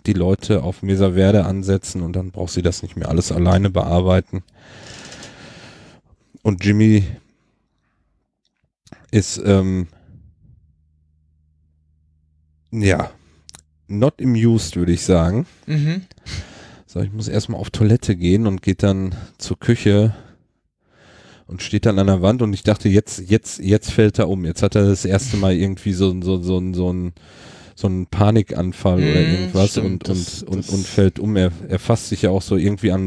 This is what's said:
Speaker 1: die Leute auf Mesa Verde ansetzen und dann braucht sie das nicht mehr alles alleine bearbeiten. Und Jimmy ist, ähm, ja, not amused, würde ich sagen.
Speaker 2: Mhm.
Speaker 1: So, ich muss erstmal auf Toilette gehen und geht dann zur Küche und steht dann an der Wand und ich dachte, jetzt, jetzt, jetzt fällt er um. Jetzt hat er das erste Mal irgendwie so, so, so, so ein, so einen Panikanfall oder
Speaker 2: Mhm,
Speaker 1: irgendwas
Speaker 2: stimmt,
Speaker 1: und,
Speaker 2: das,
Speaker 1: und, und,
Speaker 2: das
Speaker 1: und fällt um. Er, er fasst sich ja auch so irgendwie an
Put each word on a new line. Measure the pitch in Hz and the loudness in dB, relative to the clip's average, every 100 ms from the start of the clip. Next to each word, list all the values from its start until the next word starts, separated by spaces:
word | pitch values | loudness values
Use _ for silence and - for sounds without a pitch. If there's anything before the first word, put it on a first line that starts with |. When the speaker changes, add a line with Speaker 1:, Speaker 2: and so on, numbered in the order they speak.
| - | -2
Speaker 1:
die | |
Leute | 95 87 98 - 101 | 0 0 0 0 -2
auf | 65 - | -2 -6
Mesa | 98 95 98 | -2 2 2
Verde | 90 95 104 98 | 4 4 4 2
ansetzen | 98 95 95 - 92 | -2 -2 -2 -2 -8
und | 82 92 | -6 -6
dann | 92 | -8
braucht | 92 90 | -8 -6
sie | - | -2
das | 87 82 | -2 -4
nicht | - - | -8 -10
mehr | 78 | -2
alles | 82 - | -2 -2
alleine | 85 90 92 98 | 0 2 4 2
bearbeiten. | 90 - 87 92 92 - 95 - _ - - - - - - - - - - - - - - _ _ _ - | 0 0 0 2 0 0 -10 -12 _ -20 -20 -20 -20 -20 -20 -20 -20 -20 -20 -20 -20 -20 -20 _ _ _ -6
Und | 110 95 104 | -2 0 2
Jimmy | 104 110 107 92 - _ _ _ _ _ _ _ _ _ _ _ _ _ _ _ _ - - - | 4 6 4 2 -6 _ _ _ _ _ _ _ _ _ _ _ _ _ _ _ _ -20 -20 -2
ist, | 107 - - 104 | -2 0 -2 2
ähm, | 98 95 92 87 _ _ - - _ _ - _ _ _ _ _ _ _ _ _ _ _ _ _ _ _ _ _ _ _ _ - | 2 2 -2 -4 _ _ -20 -20 _ _ -20 _ _ _ _ _ _ _ _ _ _ _ _ _ _ _ _ _ _ _ _ -12
ja, | 113 101 87 - - _ _ _ - _ _ - | -2 0 0 -2 -10 _ _ _ -20 _ _ -8
not | 104 135 - | 0 0 0
amused, | 131 113 117 113 - - | -2 2 4 2 0 -2
würde | 87 | 0
ich | 87 | 0
sagen. | - 90 82 107 175 _ - | 2 2 2 -2 -4 _ -6
Speaker 2:
Mhm. | 156 147 180 185 _ - - - - - - _ | -2 -2 -4 -8 _ -14 -14 -14 -20 -20 -20 _
Speaker 1:
So, | 87 | -6
ich | 101 | -6
muss | 107 107 | -6 -4
erstmal | 107 - 104 | -4 -4 -8
auf | 95 | -6
Toilette | - 107 117 - 90 | 0 4 2 0 -2
gehen | 87 101 110 | 2 2 2
und | 95 | -2
geht | - 92 | -2 0
dann | 101 95 95 87 - - | 2 0 -4 -8 -14 -14
zur | - - | -10 -6
Küche | - 117 104 101 110 - - _ _ _ _ _ _ _ _ - - - - | -2 0 4 4 2 0 -12 _ _ _ _ _ _ _ _ -20 -20 -20 -16
und | 90 | -14
steht | - 101 113 | -4 0 2
dann | 98 | 2
an | 98 | 2
der | 95 | 4
Wand | 92 123 | 2 2
und | 110 | 0
ich | 95 | -2
dachte, | - 101 104 | -2 0 2
jetzt, | 98 - - 92 | 2 2 -8 0
jetzt, | 110 - - | 0 -2 -6
jetzt | 95 104 - | 0 0 2
fällt | - 107 - | 2 2 2
er | 90 | -2
um. | 95 82 | -2 -4
Jetzt | 85 | -2
hat | 101 107 | 0 2
er | 101 | 2
das | 95 95 | 2 0
erste | 95 131 101 | -2 -2 -2
Mal | 98 | 0
irgendwie | 90 98 95 104 | 2 0 -4 -4
so, | 90 95 92 | 0 0 0
so, | 90 92 | -2 -2
so, | 87 92 92 | 0 -2 -2
so | 90 90 | -2 -2
ein, | 90 87 - - - - - - - | -2 -6 -10 -20 -20 -20 -20 -20 -6
so | 98 | -4
einen | 92 90 | -2 -4
Panikanfall | - 104 110 98 - 90 - 98 90 | 2 4 4 0 -4 -6 -2 0 2
oder | 76 78 | 2 2
Speaker 2:
Mhm, | 80 | 2
Speaker 1:
irgendwas | 90 92 95 101 | 0 -2 2 2
Speaker 2:
stimmt, | - 95 | 0 -4
Speaker 1:
und, | 90 - | -4 -4
Speaker 2:
das, | 92 87 - | -4 -6 -10
Speaker 1:
und, | - | -8
und, | 95 - | -6 -4
Speaker 2:
das | |
Speaker 1:
und | 98 92 | -6 -2
fällt | - 95 - | 2 2 2
um. | 107 101 | -2 0
Er, | 92 85 82 | 0 -2 -6
er | 92 | -6
fasst | - 117 - | -2 -2 -2
sich | 101 | -2
ja | 98 | 0
auch | 92 | 0
so | - 95 | 0 0
irgendwie | 95 101 107 | 0 0 0
an | 92 | 0